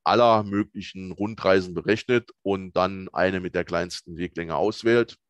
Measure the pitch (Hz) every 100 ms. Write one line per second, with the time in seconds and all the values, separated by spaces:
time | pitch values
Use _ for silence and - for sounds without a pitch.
0 | - 104 120 110 98 101 104 104 95 95
1 | 92 90 104 110 95 95 90 85 82 110
2 | - 120 - - 98 98 92 90 92 95
3 | 92 - 92 92 90 90 85 87 87 -
4 | - 82 87 82 82 76 101 - 117 117
5 | 117 - _